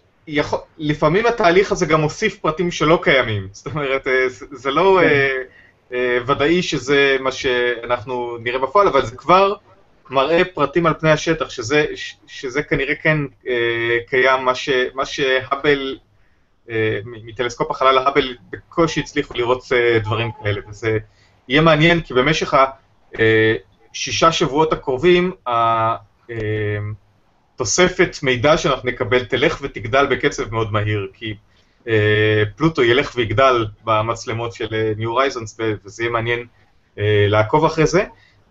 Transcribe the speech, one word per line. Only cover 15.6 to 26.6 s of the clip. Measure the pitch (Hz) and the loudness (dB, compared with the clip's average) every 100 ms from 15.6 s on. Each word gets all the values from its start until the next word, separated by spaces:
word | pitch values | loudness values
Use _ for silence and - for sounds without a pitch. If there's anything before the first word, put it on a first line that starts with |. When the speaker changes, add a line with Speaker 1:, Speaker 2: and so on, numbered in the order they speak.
| 147 143 135 131 _ _ _ _ _ _ - | 0 0 -2 -8 _ _ _ _ _ _ -8
Speaker 1:
אה, | 113 110 107 110 | -4 -2 -4 -8
מ-, | 113 117 | -16 -12
מטלסקופ | 113 120 - 120 | -6 -6 -4 -6
החלל | - 131 131 | 0 2 4
ההאבל | 131 143 131 123 - | 2 0 -2 -4 -16
בקושי | - - - 165 - | -18 -8 -2 0 -2
הצליחו | 135 147 139 | -6 -6 -6
לראות, | 120 120 127 - | -2 -2 -2 0
אה, | 123 120 113 | 0 2 2
דברים | 107 110 113 - | 0 -2 -4 -6
כאלה, | 104 98 - | -6 -6 -8
וזה | 104 117 110 - _ _ _ - | -8 -4 -4 -4 _ _ _ -2
יהיה | 143 | 2
מעניין, | 165 151 170 170 | 4 4 4 2
כי | - | 0
במשך | 127 139 - - | 0 2 0 0
ה-, | 139 135 - _ _ _ - | 2 2 -2 _ _ _ -2
אה, | 110 110 110 110 - _ _ | 2 4 2 0 -6 _ _
שישה | - - 110 165 | -12 -8 0 2
שבועות | - 156 143 156 | 2 0 0 0
הקרובים, | 170 - 127 175 180 180 175 - | -2 -4 0 2 2 2 -4 -4
ה-, | 117 117 113 113 113 - _ - | 0 0 0 -2 -4 -10 _ -14
אה, | 117 107 107 | -8 -6 -4